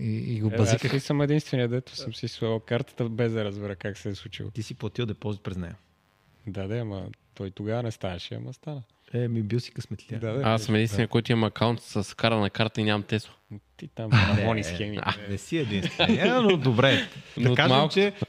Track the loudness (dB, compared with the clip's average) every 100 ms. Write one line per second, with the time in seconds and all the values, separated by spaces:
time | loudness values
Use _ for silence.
0 | -4 -4 -4 -2 0 2 4 2 0 -2
1 | 0 0 2 2 0 0 0 -2 -6 -10
2 | -10 -8 -8 -4 -2 -2 -2 -2 -2 -4
3 | -4 0 0 0 -4 -4 -8 -6 -8 -6
4 | -8 -8 -10 -10 -8 -8 -8 -8 -6 -4
5 | -6 -4 -6 -6 -8 -8 -8 -12 _ _
6 | _ _ _ _ -10 -8 -4 -4 -4 -8
7 | -10 -14 _ -12 -10 -6 -4 -2 -4 -6
8 | -8 -8 -10 -10 -12 -12 -12 -12 -14 _
9 | _ -4 -2 -2 0 -2 -4 -10 -10 -12
10 | -10 -8 -4 0 2 2 4 2 4 2
11 | 2 2 4 2 2 2 2 0 -4 -4
12 | -4 0 2 4 2 0 0 0 2 0
13 | 0 -4 -4 -14 _ -18 -18 -18 -14 -10
14 | 2 4 6 2 2 0 -2 -4 -6 -4
15 | -4 -4 -6 -8 -4 -4 -2 -2 -2 0
16 | 2 4 4 4 4 4 4 6 6 4
17 | 0 -10 -12 0 2 4 6 6 4 4
18 | 2 0